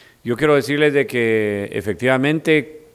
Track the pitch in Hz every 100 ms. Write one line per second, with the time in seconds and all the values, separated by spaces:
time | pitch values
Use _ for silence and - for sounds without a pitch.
0 | - _ 113 120 151 143 127 147 151 143
1 | 117 127 113 110 107 101 101 107 101 92
2 | 123 131 139 156 160 156 - - -